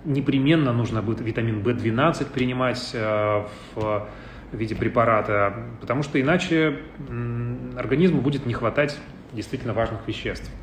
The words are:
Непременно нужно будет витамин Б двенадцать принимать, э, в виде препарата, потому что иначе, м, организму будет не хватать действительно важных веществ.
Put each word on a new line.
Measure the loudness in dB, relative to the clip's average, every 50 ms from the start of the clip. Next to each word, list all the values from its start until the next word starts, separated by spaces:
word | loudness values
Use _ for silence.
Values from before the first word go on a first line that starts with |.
| -2
Непременно | 0 0 0 2 2 2 4 4 4 4 4 4 2 2
нужно | 2 0 0 0 -2
будет | 0 -2 -2 -2
витамин | -2 -4 -2 0 0 0 0 0
Б | 0 0 0
двенадцать | 2 0 0 2 4 2 2 2 0 -4 -4
принимать, | -2 -2 0 0 0 0 0 0 0 -2 -6 -6 -4
э, | -2 0 0 2 2 2 2 2 0 0 -4 -10 -14 -16 -12 -6
в | -4 -2 0 0 -2 -2 -6 -12 -14 -16 -16 -16 -16 -14 -10
виде | -6 -4 -2 -2 -2
препарата, | 0 0 2 4 4 6 6 6 4 4 2 2 4 4 2 0 -2 -8 -10 -12 -12
потому | -4 -2 0 0 0
что | 0 2 2
иначе, | 4 4 4 4 4 2 2 4 4 4 2 -2 -8 -14 -14 -14 -12 -8
м, | -6 -6 -4 -4 -4 -4 -4 -4 -4 -6 -8 -8 -8 -6
организму | -2 0 4 6 6 6 6 4
будет | 2 2 0 0 -2
не | -2 -2
хватать | 0 0 0 2 2 0 0 0 -6 -12 -16 -16 -18 -18 -12
действительно | -8 -8 -8 -6 -6 -6 -4 -2 0
важных | 0 0 0 -2 -6 -6
веществ. | -6 -6 -4 -4 -6 -6 -6 -8 -12 -12 -14